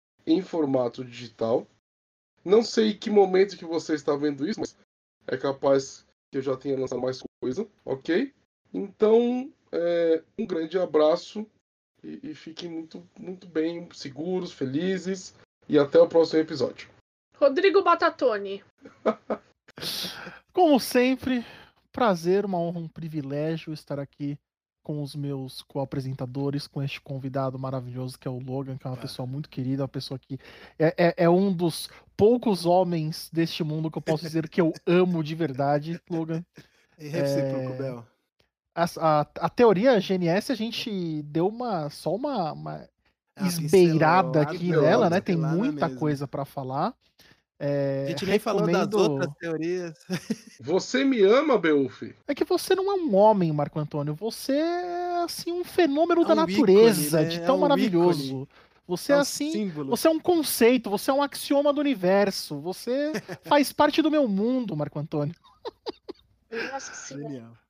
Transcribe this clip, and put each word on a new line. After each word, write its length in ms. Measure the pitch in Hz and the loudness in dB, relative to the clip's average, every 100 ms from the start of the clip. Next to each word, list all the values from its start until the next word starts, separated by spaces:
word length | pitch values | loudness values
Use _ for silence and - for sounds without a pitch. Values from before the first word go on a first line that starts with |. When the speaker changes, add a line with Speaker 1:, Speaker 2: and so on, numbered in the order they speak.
| _ _ - | _ _ 0
Speaker 1:
em 160 | 175 | 0
formato 640 | 180 170 139 131 120 - | 0 -2 0 0 0 -4
digital. 640 | 123 120 117 - 113 139 - _ _ _ _ _ _ _ 170 | -14 -14 -14 -6 -2 -2 -2 _ _ _ _ _ _ _ 2
Não 180 | 220 | 2
sei 300 | 226 233 220 | 4 2 0
que 160 | 208 214 | 0 0
momento 480 | 208 190 185 196 - | 4 4 4 2 -2
que 80 | 165 | -6
você 280 | 165 160 151 | -6 -4 -4
está 200 | 151 143 | -2 -2
vendo 320 | 147 135 165 | -2 -2 -6
isso, 120 | 220 | -6
mas 160 | - _ _ _ _ _ - | -8 _ _ _ _ _ -8
é 80 | 135 | -6
capaz 680 | 139 135 139 139 135 - _ _ _ | -4 0 2 2 0 -12 _ _ _
que 60 | 139 | -6
eu 40 | |
já 140 | 131 131 | -4 -4
tenha 220 | 143 131 | -4 -4
lançado 220 | 127 123 | -4 -4
mais 200 | 131 127 - - | -4 -6 -12 -8
coisa, 280 | 127 143 226 _ - | -6 -6 -8 _ -8
ok? 480 | 135 - 185 277 _ _ _ _ | -6 -2 -2 -2 _ _ _ _
Então, 760 | 185 196 - 214 226 240 247 269 - _ | -8 -8 0 4 4 4 -2 -8 -16 _
é, 520 | 165 170 170 165 160 - - | -4 0 2 2 2 -2 -10
um 60 | 226 | -6
grande 320 | 165 160 185 | -4 -2 -2
abraço 680 | 170 151 151 170 - 214 220 _ _ _ _ _ | 0 4 4 2 -4 -12 -12 _ _ _ _ _
e, 160 | 156 156 151 | -18 -14 -14
e 20 | |
fiquem 360 | 147 - - 175 | -14 -16 -14 -12
muito, 380 | 165 160 175 175 - | -12 -12 -16 -20 -18
muito 280 | 175 185 180 | -16 -14 -8
bem, 400 | 160 160 170 170 | -4 -4 -4 -12
seguros, 580 | - 139 127 175 185 180 | -14 -14 -10 -6 -6 -6
felizes 840 | - 131 143 185 185 180 190 - - _ _ - | -8 -4 -2 -2 -4 -6 -8 -12 -20 _ _ 0
e 80 | 147 | 2
até 220 | 139 165 | 6 6
o 80 | 165 | 6
próximo 320 | 165 156 160 | 4 4 2
episódio. 480 | 156 143 117 - - _ _ _ _ - | 0 -2 -4 -6 -20 _ _ _ _ 0
Speaker 2:
Rodrigo 460 | 277 269 381 370 | 2 4 4 4
Batatoni. 800 | 349 339 339 - 254 208 196 196 - _ - _ 226 | 4 4 2 2 0 0 -6 -10 -14 _ -20 _ -2
Speaker 3:
<laughs> 360 | - - - _ _ _ - - - 180 - - - _ | -2 -4 -10 _ _ _ -12 -10 -8 -10 -12 -16 -20 _
Como 260 | 370 330 262 | 2 6 4
sempre, 680 | - 247 254 254 254 247 - - - _ _ | 4 2 2 0 -2 -4 -6 -16 -20 _ _
prazer, 540 | - 233 170 170 196 202 | 0 0 2 2 0 0
uma 140 | 175 | -2
honra, 200 | 170 170 | -2 -6
um 80 | 160 | -10
privilégio 840 | - 160 156 139 143 156 160 165 | -12 -8 -8 -6 -4 -4 -4 -8
estar 260 | 151 - 143 | -12 -8 -10
aqui 380 | 139 - 143 147 _ _ _ _ | -10 -8 -8 -8 _ _ _ _
com 180 | - 151 | -10 -8
os 120 | 139 147 | -6 -6
meus 460 | 143 135 131 - | -6 -6 -10 -14
co-apresentadores, 1040 | - 143 131 143 131 135 127 135 139 143 - | -10 -8 -6 -6 -6 -8 -8 -4 -4 -4 -6
com 140 | 147 | -6
este 180 | 135 - | -6 -8
convidado 580 | - 135 135 135 131 131 | -12 -10 -6 -4 -4 -4
maravilhoso 600 | 131 135 123 127 127 - | -6 -6 -8 -10 -10 -10
que 100 | 135 | -10
é 40 | |
o 80 | 123 | -8
Logan, 380 | 127 135 135 131 | -8 -8 -8 -10
que 100 | 135 | -10
é 20 | |
uma 80 | 127 | -10
Speaker 4:
Ah. 40 | |
Speaker 3:
pessoa 260 | 139 - 127 | -10 -10 -8
muito 200 | 139 - | -8 -10
querida, 360 | 139 127 135 | -6 -4 -2
uma 40 | 135 | -4
pessoa 300 | 135 - 131 | -6 -10 -12
que 200 | - 135 - - - - | -12 -14 -14 -20 -10 0
é, 160 | 160 - | 2 4
é, 160 | 170 - 170 | 2 4 4
é 40 | |
um 240 | 180 202 | 4 2
dos 340 | 175 170 - - - _ - | 0 -2 -2 -12 -18 _ 2
poucos 480 | 208 240 233 175 170 | 4 4 2 0 4
homens 640 | 180 180 165 156 - - | 4 4 0 -2 -6 -6
deste 320 | 160 165 - | -2 -2 -2
mundo 280 | 151 156 160 | -4 -4 -4
que 60 | 156 | -4
eu 40 | |
posso 220 | 160 156 | -2 -2
dizer 260 | 160 160 156 | -2 -4 -2
que 100 | - | 0
eu 140 | 160 - | 0 0
Speaker 4:
<laughs> 60 | - | 2
Speaker 3:
amo 380 | 175 185 165 | 4 4 0
de 120 | 151 160 | -4 -4
verdade, 680 | 151 131 139 147 156 170 - | -4 -2 0 0 -2 -10 -6
Logan. 340 | 165 160 165 - - - _ _ - | -6 -4 -6 -8 -20 -20 _ _ -18
Speaker 4:
É 100 | 147 | -8
recíproco, 640 | 143 139 139 135 131 131 | -4 0 0 -2 -4 -6
Speaker 3:
É, 40 | 127 | -6
Speaker 4:
Bel. 280 | 135 120 113 _ _ _ _ _ _ 165 | -8 -10 -16 _ _ _ _ _ _ -4
Speaker 3:
a, 80 | |
a, 380 | 170 147 160 151 | -2 0 2 2
a 280 | 147 - 165 | 0 -4 -2
teoria 500 | - 233 180 262 220 | 4 6 6 4 4
G 160 | - 185 | 2 0
N 120 | 170 | 2
S, 240 | 190 - | 0 -2
a 40 | 233 | -4
gente 680 | 226 - 226 196 165 151 | -6 -6 -6 -4 -4 -6
deu 240 | 147 160 190 | -4 0 0
uma, 420 | 226 247 175 143 | -2 -4 -4 -6
só 240 | - 156 202 | -6 -4 -4
uma, 360 | 294 240 156 | -4 -4 -4
uma 240 | 147 156 156 - _ _ _ _ - | -6 -10 -12 -16 _ _ _ _ -4
Speaker 4:
É 60 | |
uma 60 | 185 | -4
Speaker 3:
esbeirada 920 | 170 151 190 170 156 156 185 170 151 | -2 4 6 6 6 4 4 2 2
Speaker 4:
pincelada, 20 | |
Speaker 3:
aqui 300 | 147 175 175 | 0 -2 0
Speaker 1:
Adoro. 140 | 160 147 | 4 4
Speaker 3:
nela, 240 | 233 185 | 4 4
né? 60 | 123 | 2
Speaker 4:
uma 40 | |
Speaker 3:
Tem 140 | 156 170 | 0 -2
Speaker 4:
pincelada 220 | 156 170 | 0 0
Speaker 3:
muita 280 | 269 294 - | -2 -2 -4
Speaker 4:
mesmo. 120 | 127 | -2
Speaker 3:
coisa 280 | 151 139 139 | -4 -4 -6
pra 160 | 147 | -8
falar. 520 | 135 143 131 135 208 - _ _ _ _ _ - | -8 -8 -6 -4 -4 -6 _ _ _ _ _ -8
É, 420 | 143 143 139 135 139 | -2 -2 -2 -2 -4
Speaker 4:
A 20 | |
gente 160 | 170 190 | -4 0
nem 140 | 214 | 0
falou 220 | 226 196 170 | 0 0 2
das 60 | 185 | 2
Speaker 3:
recomendo 360 | 202 208 165 | 2 2 2
Speaker 4:
outras 240 | 139 170 - | 0 -4 -6
teorias. 540 | 170 156 165 180 170 160 - | -6 -4 -4 -4 -6 -12 -8
<laughs> 480 | 180 - 220 - - | -8 -6 -10 -12 -12
Speaker 1:
Você 460 | 120 180 - 254 269 | -2 -2 0 0 2
me 160 | 240 | 6
ama, 380 | 196 254 311 226 | 6 6 4 2
Beuf? 420 | 165 147 131 - 110 - - | 4 2 2 -4 -16 -12 -6
Speaker 3:
É 60 | |
que 100 | 277 | -4
você 300 | 339 359 - | 0 0 0
não 180 | 381 381 | 0 0
é 40 | 392 | -2
um 200 | 302 190 | 2 6
homem, 360 | 214 202 165 | 6 6 2
Marco 260 | 147 143 156 | 0 -2 -4
Antônio. 360 | 147 151 147 151 | -6 -4 -6 -6
Você 380 | 220 - - | -8 -6 -2
é, 680 | 277 330 349 359 349 349 349 | 0 0 -2 -6 -6 -4 -4
assim, 280 | 339 - 339 | -4 -6 -8
um 120 | 349 | -6
fenômeno 600 | 349 - 320 285 339 339 | -2 2 2 4 2 4
Speaker 4:
É 20 | 330 | 4
Speaker 3:
da 80 | |
Speaker 4:
um 40 | 311 | 4
Speaker 3:
natureza, 840 | 180 202 202 196 226 175 147 160 | 2 4 6 8 8 6 2 0
Speaker 4:
ícone, 20 | |
né? 60 | 165 | 0
Speaker 3:
de 80 | 170 | 0
Speaker 4:
É 60 | 170 | 0
Speaker 3:
tão 120 | 190 | 2
Speaker 4:
um 20 | |
Speaker 3:
maravilhoso. 640 | 285 277 226 170 175 151 135 | 4 2 2 4 4 2 -2
Speaker 4:
ícone. 200 | 131 139 _ _ _ - | -8 -10 _ _ _ -8
Speaker 3:
Você 240 | 180 - | -4 2
Speaker 4:
É 40 | 285 | 2
Speaker 3:
é 20 | |
Speaker 4:
um 20 | |
Speaker 3:
assim, 300 | 269 - 294 | 2 -4 -4
Speaker 4:
símbolo. 380 | 320 196 151 139 | -4 -4 -6 -4
Speaker 3:
você 160 | 240 320 | 2 2
é 20 | |
um 100 | 320 | 2
conceito, 680 | - 339 262 - 233 254 214 | 2 0 0 4 4 4 0
você 220 | 202 - | -4 0
é 20 | |
um 80 | 269 | 0
axioma 500 | 285 - - 285 294 | 0 -4 -2 2 2
do 80 | 277 | 2
universo. 800 | 285 208 180 196 202 - - 143 | 0 0 2 4 2 -2 -8 -8
Você 500 | 165 180 233 269 294 | -8 -8 -4 -2 -2
Speaker 4:
<laughs> 320 | 311 - 170 - | -4 -8 -8 2
Speaker 3:
faz 260 | 294 262 | 2 4
parte 300 | - 302 320 | 2 2 2
do 80 | 302 | 2
meu 180 | 302 247 | 2 2
mundo, 480 | 196 226 262 214 156 | 2 0 0 -2 -4
Marco 220 | 147 151 | -6 -6
Antônio. 380 | 151 147 147 - _ _ 480 - 480 - - - _ _ - 226 247 | -6 -4 -4 -6 _ _ -16 -14 -14 -14 -16 -20 _ _ -12 -8 -8
Speaker 2:
Nossa 220 | 269 - - | -8 -12 -16
Senhora. 340 | - 143 147 | -14 -12 -10
Speaker 4:
Genial. 280 | 131 117 117 | -12 -14 -20